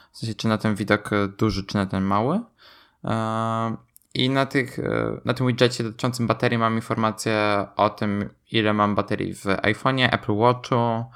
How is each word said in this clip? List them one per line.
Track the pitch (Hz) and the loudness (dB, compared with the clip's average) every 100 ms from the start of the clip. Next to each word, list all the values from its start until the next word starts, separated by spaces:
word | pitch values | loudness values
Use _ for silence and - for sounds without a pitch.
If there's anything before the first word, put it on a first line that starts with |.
| _ | _
w | - | -10
sensie | 113 104 | -8 -4
czy | 113 | -2
na | 110 | 0
ten | 113 104 | 0 0
widok, | 104 104 - | 0 0 0
e, | 104 98 | -2 -2
duży, | 98 110 95 | 0 0 0
czy | 95 104 | -2 -2
na | 95 | -2
ten | 98 | -2
mały. | 95 101 123 196 240 _ - - _ _ | 0 0 0 -2 -4 _ -20 -20 _ _
E, | - 113 110 110 113 113 113 113 _ _ _ | -4 -4 -2 -2 -2 -2 -4 -6 _ _ _
i | - 127 | 0 2
na | 135 135 | 2 0
tych, | 143 120 - | 0 -2 -4
e, | - 53 110 - - | -2 0 -2 -4 -4
na | |
tym | 123 127 | 0 0
widgetie | 123 123 120 | 4 2 2
dotyczącym | 113 - 127 123 113 | -6 -4 -4 0 0
baterii | 113 123 117 | 0 0 2
mam | 113 113 | 0 0
informację | - 113 110 104 113 107 104 101 95 - | -2 -2 -2 -2 -2 0 2 0 -2 2
o | 104 | 2
tym, | - 107 101 104 - - | 2 -2 -2 -4 -10 -4
ile | 110 107 | 0 2
mam | 104 104 98 | 2 2 2
baterii | - 101 95 95 | -2 -2 -4 -4
w | 101 | -2
iPhone'ie, | 95 101 107 131 131 120 | 0 2 0 0 2 2
Apple | - - 104 | 2 0 2
Watchu | 120 123 - 123 117 113 120 | 4 2 0 0 2 -2 -6